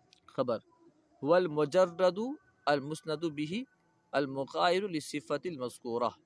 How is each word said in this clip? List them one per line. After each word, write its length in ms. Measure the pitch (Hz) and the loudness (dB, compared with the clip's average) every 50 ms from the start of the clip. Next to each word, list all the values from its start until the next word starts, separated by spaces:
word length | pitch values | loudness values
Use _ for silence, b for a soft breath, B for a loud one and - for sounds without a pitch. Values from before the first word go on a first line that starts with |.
| _ _ _ _ _ | _ _ _ _ _
خبر، 320 | - - - 131 123 113 104 - _ _ _ _ - _ _ _ _ _ _ | -8 -6 -4 -2 -2 -2 -4 -6 _ _ _ _ -20 _ _ _ _ _ _
والمجرد 960 | - 143 170 185 185 165 151 151 151 139 143 185 185 175 170 165 185 180 175 196 226 262 302 - _ _ _ _ _ | 0 2 4 4 4 2 0 0 0 2 4 4 4 4 4 2 2 2 2 0 -4 -6 -6 -10 _ _ _ _ _
المسند 580 | 139 147 143 131 147 156 - - 160 156 151 170 | 2 2 2 0 -4 -8 -8 -6 -6 -4 -2 -4
به 380 | 165 147 143 151 151 185 233 262 - _ _ _ _ _ _ _ _ | -4 -4 -4 -4 -4 -4 -6 -6 -8 _ _ _ _ _ _ _ _
المغایر 680 | - 135 147 135 135 135 135 117 - 160 175 180 175 190 | 0 0 0 0 -2 -4 -6 -4 0 2 4 4 4 2
للصفت 640 | 208 202 170 151 - - - 147 - - 151 143 - | 2 0 -4 -4 -4 -6 -6 -8 -4 -4 -4 -4 -4
المذکورہ 640 | 180 170 131 127 120 - - - 123 113 117 120 113 - - _ | -6 -6 -6 -6 -8 -8 -8 -6 -4 -2 0 0 0 0 -4 _